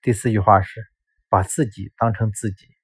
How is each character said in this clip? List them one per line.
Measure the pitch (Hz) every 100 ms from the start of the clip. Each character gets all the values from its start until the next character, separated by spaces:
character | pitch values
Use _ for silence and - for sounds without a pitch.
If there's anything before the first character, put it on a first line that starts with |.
第 | -
四 | 113 127
句 | 110
话 | 98 98
是 | 92 - - _ _ _ _
把 | 98
自 | 90 - 127
己 | - 98 _
当 | 117
成 | 101 110
自 | 98 110
己。 | 95 _ _